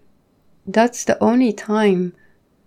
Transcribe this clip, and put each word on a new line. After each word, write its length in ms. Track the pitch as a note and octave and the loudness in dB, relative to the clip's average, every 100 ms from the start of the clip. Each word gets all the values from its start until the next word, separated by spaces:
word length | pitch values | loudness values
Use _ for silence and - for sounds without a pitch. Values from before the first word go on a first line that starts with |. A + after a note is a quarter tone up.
| _ _ _ _ _ _ | _ _ _ _ _ _
that's 400 | - G3+ A#3+ - | -2 0 0 0
the 160 | - - | -4 0
only 320 | G#3+ B3 B3+ | 0 2 0
time 600 | G3+ - G#3+ G#3 F3+ F3+ - _ _ _ _ | -2 -4 0 2 2 -2 -8 _ _ _ _